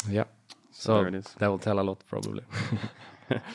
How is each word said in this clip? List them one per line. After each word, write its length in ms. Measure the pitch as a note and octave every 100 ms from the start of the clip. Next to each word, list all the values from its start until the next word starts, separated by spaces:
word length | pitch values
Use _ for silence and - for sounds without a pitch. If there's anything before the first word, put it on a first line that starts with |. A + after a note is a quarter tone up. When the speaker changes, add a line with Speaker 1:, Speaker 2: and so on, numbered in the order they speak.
| G#2
Speaker 1:
Yeah. 160 | G2+ - _ - - _
Speaker 2:
So 0 |
Speaker 1:
So 280 | - - A2
Speaker 2:
there 100 | F#2
it 60 |
is. 200 | F#2+ F#2+ -
Speaker 1:
that 100 | G#2
will 100 | F#2+
tell 220 | A2 G2+
a 20 |
lot, 220 | G2 F#2+ -
probably. 360 | - - G#1 -
<laughs> 40 | G#2+ G#2+ G#2+ - - - - - A#2+ -